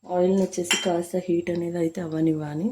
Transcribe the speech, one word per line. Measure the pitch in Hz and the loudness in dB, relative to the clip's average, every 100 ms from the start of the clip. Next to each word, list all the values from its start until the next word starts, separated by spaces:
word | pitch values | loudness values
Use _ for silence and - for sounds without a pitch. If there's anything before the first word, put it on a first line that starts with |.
| - 180 | -2 2
ఆయిల్ని | 180 196 185 | 4 4 2
వచ్చేసి | - 175 - | -2 -2 0
కాస్త | 185 170 175 185 180 | 0 0 -2 -4 0
హీట్ | 170 170 | 0 0
అనేది | 175 170 175 | -4 -2 -2
అయితే | 165 165 165 | -2 -2 -4
అవ్వనివ్వాలి. | 160 160 156 151 147 208 | 0 2 2 -2 -4 -4